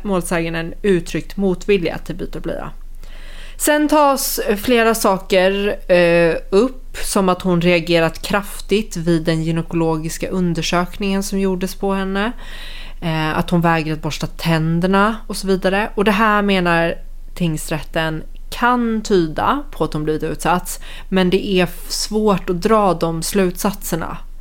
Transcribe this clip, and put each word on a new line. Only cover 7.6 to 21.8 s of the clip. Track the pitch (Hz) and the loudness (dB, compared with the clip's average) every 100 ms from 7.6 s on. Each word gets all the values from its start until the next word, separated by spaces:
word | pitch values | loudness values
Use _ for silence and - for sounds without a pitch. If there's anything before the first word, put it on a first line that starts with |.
reagerat | 175 175 170 170 165 - | 4 2 4 2 2 -2
kraftigt | - 208 202 - - 202 214 175 | -2 -2 -2 -8 0 0 0 -2
vid | 165 165 | 2 2
den | 165 160 | 2 0
gynekologiska | 160 165 165 175 165 160 156 - 180 | 0 -2 -2 0 0 0 -4 -6 -4
undersökningen | 190 175 165 160 175 180 - 202 196 | -2 0 0 0 0 -2 -2 -2 -2
som | 196 196 | -2 0
gjordes | 196 185 185 | 0 0 -4
på | - 196 | -4 -2
henne, | 196 190 196 214 247 - - - - - - | -2 -2 -2 -2 -4 -10 -12 -12 -12 -12 -6
eh, | 165 160 156 - | -2 0 0 0
att | 165 | 0
hon | 175 | 2
vägrat | 170 165 156 156 | 4 2 0 -4
borsta | 156 - 156 | -4 -4 -6
tänderna | - 165 165 160 170 185 196 208 220 - | -4 0 2 2 2 2 4 2 0 -6
och | 202 | -6
så | 190 | 0
vidare. | 190 190 196 220 | 0 2 0 -2
Och | - | 0
det | 202 | 2
här | 202 220 208 | 4 4 4
menar | 202 190 175 165 170 - - - - | 4 2 4 2 2 -2 -8 -12 -10
tingsrätten | - 170 156 - 156 - 165 160 156 - - - | -2 -2 -2 -4 -6 -4 -2 -2 -4 -8 -12 -10
kan | - 240 247 233 220 | 0 2 2 2 0
tyda | 214 196 160 147 104 277 - | 2 2 2 0 0 0 -4
på | - | -4
att | 156 | -2
hon | 156 | -2
blivit | 151 156 | -2 -2
utsatt, | 156 151 165 175 - - - - - | -2 -2 0 0 0 -10 -10 -12 -2
men | 185 180 | 2 4
det | 185 208 | 2 2
är | 185 | 2
f-, | 175 - | 0 -2